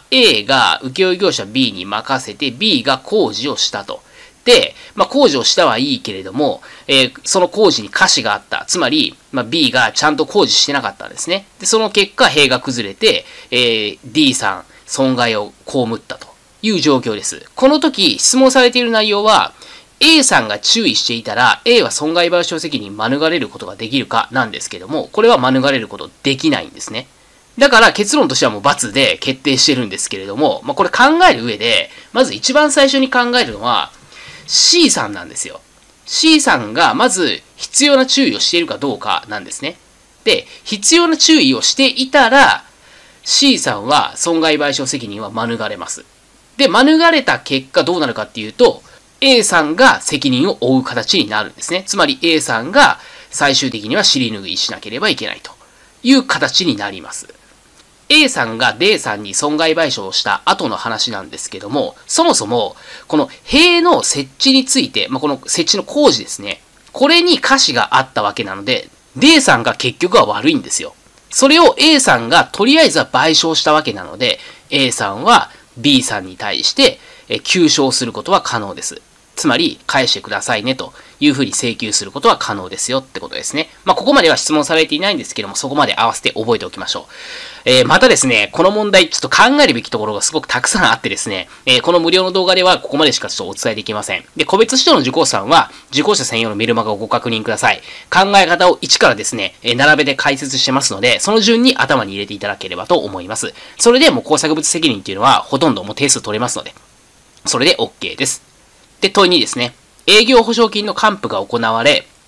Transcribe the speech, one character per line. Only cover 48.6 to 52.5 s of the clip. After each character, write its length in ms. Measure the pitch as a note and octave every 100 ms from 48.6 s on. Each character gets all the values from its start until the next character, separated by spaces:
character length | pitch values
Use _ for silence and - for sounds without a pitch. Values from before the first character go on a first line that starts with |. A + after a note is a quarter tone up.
| A#3+ - - - _ _
A 200 | C#4 B3
さ 220 | - E3+
ん 120 | D3+ E3
が 260 | B3+ G2
責 280 | - C#3+ C#3
任 180 | B2+ E3
を 100 | -
負 200 | B2 C3
う 20 |
形 340 | B2+ A#2+ A2 F#3
に 100 | G#2
な 140 | G#2+
る 80 | G2+
ん 40 |
で 80 | -
す 100 | -
ね。 100 | F3+ F#3+
つ 100 | G3+
ま 80 | D3+
り 140 | C3+
A 180 | E3+ D#3
さ 220 | D3